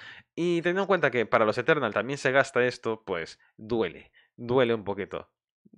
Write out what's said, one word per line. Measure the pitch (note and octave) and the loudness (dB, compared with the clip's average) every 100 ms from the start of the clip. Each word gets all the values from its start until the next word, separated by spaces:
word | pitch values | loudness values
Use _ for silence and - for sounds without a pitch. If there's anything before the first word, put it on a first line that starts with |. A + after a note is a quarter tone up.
| - - _ - | -20 -20 _ -4
Y | F3 E3+ | -2 0
teniendo | F3 F3+ | 0 -2
en | G3 | 0
cuenta | F#3 D3 | 2 2
que | B2 G#2+ | 0 2
para | A#2 | 4
los | G#2+ G#2+ | 4 2
Eternal | B2 D#3 A#2+ | 2 2 2
también | G#2 A2+ C#3 | -2 -4 -2
se | C3+ | 2
gasta | C3+ C3 B2 | 2 2 2
esto, | B2 - - A2+ | 0 0 -6 -6
pues | - F2 D#2+ - _ - | -6 -6 -8 -14 _ -20
duele. | G#2+ A#2 F#2 C#2+ - _ _ - | -4 -2 -2 -6 -18 _ _ -14
Duele | A#2+ B2+ A#2+ | -2 2 2
un | A#2 | 0
poquito. | G2 G2 F#2 D#2+ - _ _ _ _ | -4 -8 -8 -10 -12 _ _ _ _